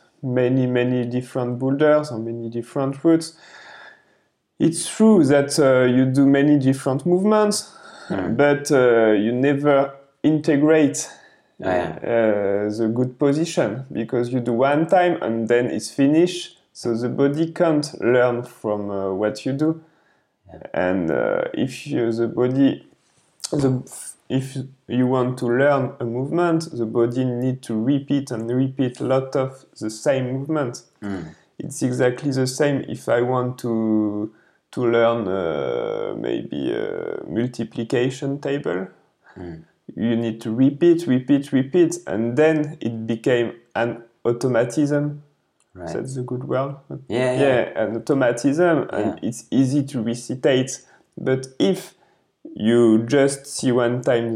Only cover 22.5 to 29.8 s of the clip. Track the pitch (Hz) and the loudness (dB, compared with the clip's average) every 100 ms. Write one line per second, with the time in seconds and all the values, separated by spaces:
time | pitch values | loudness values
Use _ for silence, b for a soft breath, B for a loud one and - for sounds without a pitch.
22.5 | 131 135 - - _ _ _ _ _ - | 2 2 0 -12 _ _ _ _ _ -6
23.5 | 151 135 127 - B B - _ 131 131 | 0 0 -2 -6 B B -20 _ -4 -4
24.5 | 135 131 _ - 123 123 127 123 127 120 | -10 -10 _ -4 0 2 2 0 -2 0
25.5 | 120 143 139 127 - 120 117 139 165 175 | 2 4 2 0 -4 -6 -4 -2 0 2
26.5 | 160 160 120 113 117 120 127 127 120 131 | 0 -2 -6 -2 2 0 0 -2 -2 -4
27.5 | 131 - 110 117 139 135 143 135 117 113 | -4 -6 -2 0 -2 0 -2 -2 -6 -2
28.5 | 127 135 131 127 123 123 131 135 143 131 | -2 -2 -2 -4 -2 0 0 0 -4 -4
29.5 | 131 _ - | -8 _ -10